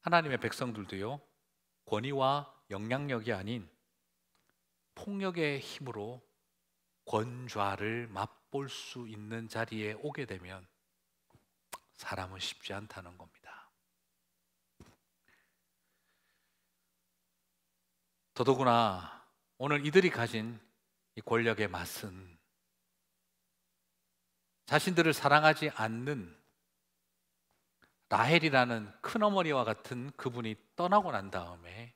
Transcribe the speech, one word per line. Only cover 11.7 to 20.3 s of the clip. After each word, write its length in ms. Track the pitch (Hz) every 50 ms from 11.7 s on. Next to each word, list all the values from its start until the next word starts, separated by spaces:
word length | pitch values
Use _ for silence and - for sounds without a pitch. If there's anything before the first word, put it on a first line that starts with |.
| - - _ _ _
사람은 460 | _ - - 104 95 92 92 95 92
쉽지 340 | 92 - - - - - 98
않다는 440 | 98 104 110 - 98 92 87 90 92
겁니다. 520 | 95 92 _ _ _ - - - - _ _ _ _ _ _ _ _ _ _ _ _ _ _ _ _ _ _ _ _ _ _ _ - - _ _ _ _ _ _ _ _ _ _ _ _ _ _ _ _ _ _ _ _ _ _ _ _ _ _ _ _ _ _ _ _ _ _ _ _ _ _ _ _ _ _ _ _ _ _ _ _ _ _ _ _ _ _ _ _ _ _ _ _ _ _ _ _ _ _ _ _ _
더더구나 920 | - 123 123 131 127 131 127 120 117 117 107 95 92 90 85 - - - _ _ _ _ _ _ _
오늘 280 | 127 139 147 147 139
이들이 240 | 151 143 190 180 175
가진 500 | - - 117 113